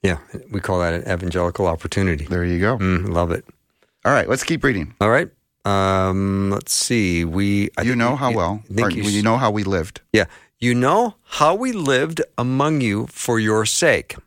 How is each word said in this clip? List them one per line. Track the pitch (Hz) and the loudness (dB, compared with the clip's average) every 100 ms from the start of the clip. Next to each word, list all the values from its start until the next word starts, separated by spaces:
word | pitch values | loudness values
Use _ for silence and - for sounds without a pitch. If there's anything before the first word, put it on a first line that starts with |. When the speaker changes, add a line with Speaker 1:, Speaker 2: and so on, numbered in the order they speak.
Speaker 1:
Yeah, | 98 82 - - - | -2 -4 -8 -18 -8
we | 101 | -8
call | - 92 | -2 0
that | 87 | 0
an | 85 | -2
evangelical | - 90 90 90 87 - 95 | -2 -4 -2 -2 -2 0 -2
opportunity. | 82 - - 95 78 78 | -2 -4 -2 0 0 -2
Speaker 2:
There | 90 87 | -2 0
you | 87 | 0
go. | 101 123 | 0 0
Speaker 1:
Mm, | 95 90 98 | 0 0 0
love | 85 87 | 0 0
it. | 82 - - _ _ _ _ | -2 -8 -20 _ _ _ _
Speaker 2:
All | - | 2
right, | 139 - | 2 2
let's | 127 | -2
keep | - 165 | -2 0
reading. | - 104 76 - | 0 -2 -6 -2
Speaker 1:
All | 104 | 2
right. | 123 170 _ _ _ - | 2 0 _ _ _ -2
Um, | 98 95 95 95 95 98 98 98 | 0 2 2 2 0 0 0 0
let's | 98 - | -2 -2
see. | - - 120 95 85 85 | -4 0 0 2 0 0
We, | 85 101 101 101 - | 0 0 0 0 -2
I | |
Speaker 2:
You | 117 | -2
Speaker 1:
think | 123 | 0
Speaker 2:
know | 117 | 0
Speaker 1:
we, | 135 | 0
Speaker 2:
how | 131 | 0
Speaker 1:
I | 113 | 0
Speaker 2:
well, | 85 101 - | -2 -4 -6
Speaker 1:
think | 98 104 | -2 -2
Speaker 2:
or | |
Speaker 1:
you | 87 | 0
Speaker 2:
you | 104 101 | -2 0
Speaker 1:
s- | |
Speaker 2:
know | 107 117 | 2 2
how | 123 | 2
we | 107 | 0
lived. | 95 95 80 - _ | -2 -2 -4 -10 _
Speaker 1:
Yeah. | 107 98 - _ _ | 0 0 -6 _ _
"You | 120 | -2
know | 123 127 190 233 - _ - | 2 2 2 2 -4 _ 0
how | 151 190 | 2 2
we | 254 | -2
lived | 220 143 127 156 160 - - | -2 0 2 0 -4 -6 -4
among | 123 131 147 151 | -2 0 0 2
you | 120 101 120 | 0 -2 -4
for | - - 117 | -8 -2 0
your | 107 107 107 | 2 2 0
sake. | - 170 98 - - | 2 2 2 -2 -16